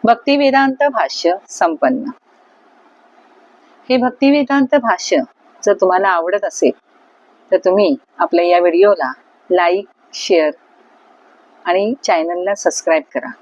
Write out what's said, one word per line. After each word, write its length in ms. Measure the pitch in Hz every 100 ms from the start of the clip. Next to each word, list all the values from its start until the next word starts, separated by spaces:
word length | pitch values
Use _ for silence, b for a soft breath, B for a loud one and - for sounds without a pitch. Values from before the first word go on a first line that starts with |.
भक्तिवेदांत 800 | 214 226 - 285 277 269 269 262 294
भाष्य 420 | 262 139 - 170 175 _
संपन्न. 600 | - 175 156 139 127 - - _ _ _ _ _ _ _ _ _ _ _ _ _ _ _ _ _
हे 80 | 254
भक्तिवेदांत 760 | 247 247 277 285 269 277 262 294
भाष्य 420 | 233 233 - - 254 _ _ _ -
जर 80 |
तुम्हाला 360 | 196 185 180 196
आवडत 340 | 180 165 196
असेल, 280 | 190 - 143 - _ _ _ _ _ _ _
तर 60 | 190
तुम्ही 380 | 185 190 196 139 _ _
आपल्या 280 | 170 170 175
या 140 | 175
व्हिडिओला 520 | 175 170 202 190 135 131 _ _ _
लाईक, 340 | 180 175 185 202 _ _
शेअर 380 | - - 175 156 147 _ _ _ _ _ _ _ _ _ _ -
आणि 280 | 180 202 262
चॅनलला 520 | - 175 165 175 185 -
सबस्क्राईब 480 | - - - 160 143
करा 160 | 135 123 123